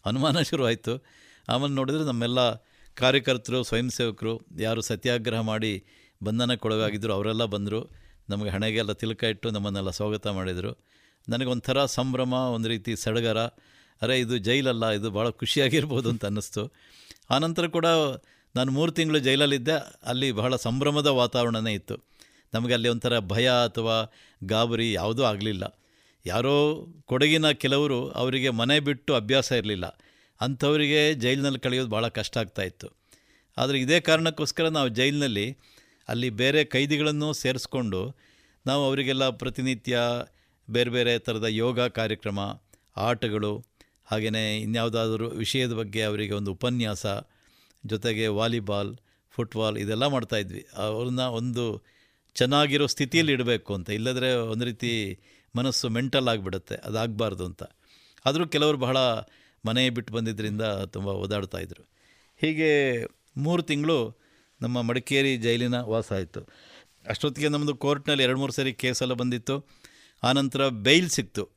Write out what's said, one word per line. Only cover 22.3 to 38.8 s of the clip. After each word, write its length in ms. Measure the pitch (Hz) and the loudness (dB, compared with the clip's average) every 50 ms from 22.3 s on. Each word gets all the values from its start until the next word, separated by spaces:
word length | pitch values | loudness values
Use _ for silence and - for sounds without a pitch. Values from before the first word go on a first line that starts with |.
| _ _ _ _ - | _ _ _ _ -4
ನಮಗೆ 200 | 113 117 120 123 | -2 0 2 2
ಅಲ್ಲಿ 140 | 117 113 120 | 2 2 2
ಒಂಥರ 300 | 117 117 - 127 120 117 | 0 0 0 0 0 0
ಭಯ 300 | 101 90 104 117 123 127 | 0 0 2 2 4 4
ಅಥವಾ 640 | 123 123 120 113 - 120 113 113 113 113 110 - _ - - - _ - 98 | 6 4 4 2 0 -2 0 0 0 0 0 -4 _ -20 -20 -20 _ -12 -4
ಗಾಬರಿ 480 | 92 107 110 117 117 117 113 117 117 104 | 0 2 2 2 2 2 0 2 2 0
ಯಾವುದೂ 300 | 87 90 107 117 123 135 | 0 0 0 0 2 2
ಆಗಲಿಲ್ಲ. 560 | 113 104 98 107 110 104 90 98 101 - _ _ _ _ _ _ _ _ _ - | 2 2 0 -2 -2 -2 -2 -4 -8 -10 _ _ _ _ _ _ _ _ _ -6
ಯಾರೋ 600 | 85 90 113 123 135 143 143 147 151 156 170 170 170 - - - | -2 -2 0 2 4 4 4 4 2 0 -2 -6 -16 -20 -14 -6
ಕೊಡಗಿನ 460 | - 127 131 143 151 156 160 156 151 | -2 2 4 4 4 4 4 4 4
ಕೆಲವರು, 580 | 143 - - 131 135 139 147 147 135 120 131 139 | 2 2 2 2 2 4 2 2 2 0 -2 -4
ಅವರಿಗೆ 420 | - - 123 131 127 135 127 135 | -4 -2 0 0 0 2 0 0
ಮನೆ 300 | 117 113 117 127 147 151 | 0 2 2 4 4 2
ಬಿಟ್ಟು 340 | 143 143 143 120 - - 143 | 2 0 -2 -2 0 0 0
ಅಭ್ಯಾಸ 380 | 120 104 107 131 135 127 - 131 | 2 2 2 2 2 2 2 0
ಇರಲಿಲ್ಲ, 460 | 120 98 107 104 92 87 - - _ _ _ _ _ _ _ _ - | 0 0 0 -2 -4 -4 -6 -10 _ _ _ _ _ _ _ _ -6
ಅಂಥವರಿಗೆ 720 | 107 131 139 120 147 143 151 151 151 143 151 151 147 151 160 | -4 -4 -2 0 2 2 4 4 4 4 4 4 4 4 2
ಜೈಲಿನಲ್ಲಿ 440 | 131 113 123 135 139 139 139 135 131 | 2 2 0 2 2 0 0 -2 -2
ಕಳೆಯೋದು 300 | - 131 123 127 131 113 | -2 -2 0 0 -2 0
ಭಾಳ 200 | 107 107 117 117 | 0 -2 -2 -2
ಕಷ್ಟ 300 | - 117 104 - - 120 | -2 -4 -6 -4 -4 -4
ಆಗ್ತಾಯಿತ್ತು. 500 | 110 92 - - 95 92 - - - - _ _ _ _ _ _ _ _ _ _ _ _ - - | -4 -4 -4 -6 -6 -6 -6 -10 -18 -18 _ _ _ _ _ _ _ _ _ _ _ _ -4 -2
ಆದರೆ 220 | 131 135 139 135 | 0 0 0 0
ಇದೇ 200 | 127 127 160 175 | 2 2 2 2
ಕಾರಣಕ್ಕೋಸ್ಕರ 680 | - 165 160 160 165 165 156 - 151 - - - 165 160 | 4 4 4 4 4 2 -2 -2 -4 -4 -2 0 0 0
ನಾವು 200 | 160 151 139 123 | 2 0 0 0
ಜೈಲಿನಲ್ಲಿ 680 | 107 117 127 143 147 147 143 131 107 101 104 123 135 - _ _ _ - _ _ _ _ _ - | 2 2 2 2 2 0 0 0 0 0 -2 -4 -6 -10 _ _ _ -20 _ _ _ _ _ -6
ಅಲ್ಲಿ 220 | 117 117 123 127 | -4 -2 -2 -2
ಬೇರೆ 340 | 107 101 127 135 143 156 147 | 0 0 2 2 4 2 2
ಕೈದಿಗಳನ್ನು 680 | 147 - 131 143 143 151 143 151 151 151 147 151 151 147 | 2 2 0 2 2 2 0 0 0 0 -2 -2 -2 -4
ಸೇರಿಸ್ಕೊಂಡು 800 | - - 127 127 123 - - - 131 120 107 95 92 101 127 - _ _ _ _ _ _ _ _ _ - | -2 -2 -2 -2 -2 -4 -6 -4 -4 -2 -2 -2 -2 -4 -6 -8 _ _ _ _ _ _ _ _ _ -4
ನಾವು 180 | 131 135 143 | -2 0 0